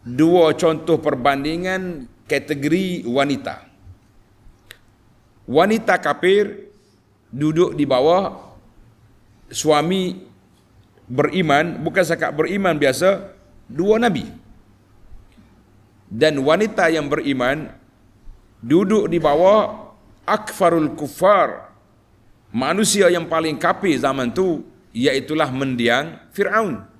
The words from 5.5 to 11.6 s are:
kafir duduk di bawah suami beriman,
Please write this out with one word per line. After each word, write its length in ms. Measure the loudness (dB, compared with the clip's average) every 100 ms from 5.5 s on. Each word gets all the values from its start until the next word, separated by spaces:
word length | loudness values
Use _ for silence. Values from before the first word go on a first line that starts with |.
| 2 2 2 0 0
kafir 720 | -2 0 2 2 0 -6 -18 _ _ _ _ _ _
duduk 400 | -4 -2 0 0
di 80 | 0
bawah 720 | 0 2 4 2 0 -10 -20 -20 _ _ -20 _ _ _ _ _ -14
suami 720 | -4 0 2 2 -2 -4 -8 -16 _ _ _ _ _ _ _ _
beriman, 720 | -2 0 0 2 2